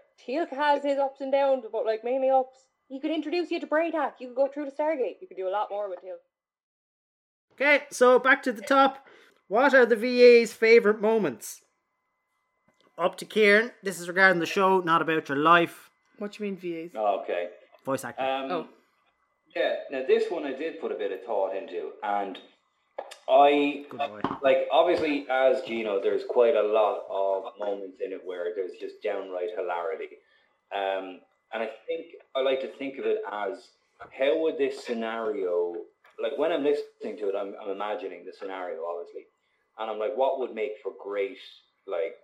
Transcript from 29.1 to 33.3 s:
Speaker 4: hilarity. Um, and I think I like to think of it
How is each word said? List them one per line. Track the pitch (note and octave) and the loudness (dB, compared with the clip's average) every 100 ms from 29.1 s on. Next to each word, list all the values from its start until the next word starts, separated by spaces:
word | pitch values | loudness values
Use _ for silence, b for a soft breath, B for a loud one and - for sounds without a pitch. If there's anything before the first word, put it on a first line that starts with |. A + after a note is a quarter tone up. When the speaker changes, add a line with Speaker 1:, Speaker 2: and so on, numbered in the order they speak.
| G2 F#2+ F#2 F2+ F2+ | -6 -6 -6 -6 -6
Speaker 4:
hilarity. | F2+ F2 F2 F#2+ D#2+ - _ _ _ _ _ | -6 -4 -6 -8 -10 -16 _ _ _ _ _
Um, | G2 G2 F#2+ F#2+ F#2 _ _ _ | -4 -2 -2 -6 -14 _ _ _
and | A2+ | -8
I | A2+ - - | -8 -8 -10
think | E3 E3 - _ C3+ | -10 -10 -20 _ -2
I | |
like | C3 C3 | 0 0
to | A#2 | -4
think | - C#3 - | -8 -10 -6
of | A2 | -4
it | G#2+ G#2 | -4 -4